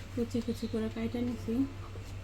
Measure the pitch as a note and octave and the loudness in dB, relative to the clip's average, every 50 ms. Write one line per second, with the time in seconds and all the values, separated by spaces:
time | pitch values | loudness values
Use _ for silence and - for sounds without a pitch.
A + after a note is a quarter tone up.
0 | - - - B3 A#3 A#3 - A#3 A#3 A#3+ A#3 - A#3 A3+ - A3 A3 A3 - A3+ | -8 -2 0 0 0 2 2 0 2 2 0 0 0 0 0 2 0 0 0 0
1 | A3+ A3+ - A#3+ B3 B3 A#3 - - A3+ A3+ C4 C#4 C#4 - - - - - - | 0 0 2 2 0 0 0 0 0 2 4 4 2 2 0 -6 -8 -6 -6 -8
2 | - - - - | -6 -6 -6 -6